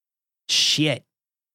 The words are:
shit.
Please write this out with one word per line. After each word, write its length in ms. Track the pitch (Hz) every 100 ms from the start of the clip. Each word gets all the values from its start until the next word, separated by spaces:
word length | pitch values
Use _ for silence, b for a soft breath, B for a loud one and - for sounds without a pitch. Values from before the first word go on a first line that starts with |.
| _ _ _ _ -
shit. 560 | - - - 151 120 - _ _ _ _